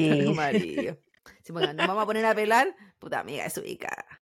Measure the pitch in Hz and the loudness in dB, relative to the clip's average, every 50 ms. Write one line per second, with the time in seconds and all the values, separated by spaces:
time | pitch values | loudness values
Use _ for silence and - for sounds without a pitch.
0 | 160 156 156 143 143 143 156 156 151 139 208 208 180 - - 285 - - 160 - | 4 6 4 4 4 2 2 2 2 2 2 2 0 0 -2 -4 -4 -4 -6 -10
1 | _ _ _ _ _ - - _ _ - 165 170 160 147 147 156 170 175 190 214 | _ _ _ _ _ -20 -20 _ _ -12 -4 -2 -2 -2 -2 -2 -2 0 0 0
2 | 214 202 214 220 226 226 214 214 214 208 226 247 277 381 359 - - - _ _ | 0 0 0 0 2 2 2 2 2 4 4 4 4 2 -2 -8 -16 -20 _ _
3 | - - - 120 - - 143 - - - - - - - - - - - - - | -10 -6 -6 -6 -6 -6 -8 -8 -6 -6 -8 -8 -8 -8 -10 -10 -8 -8 -8 -10
4 | - - - - | -12 -16 -20 -20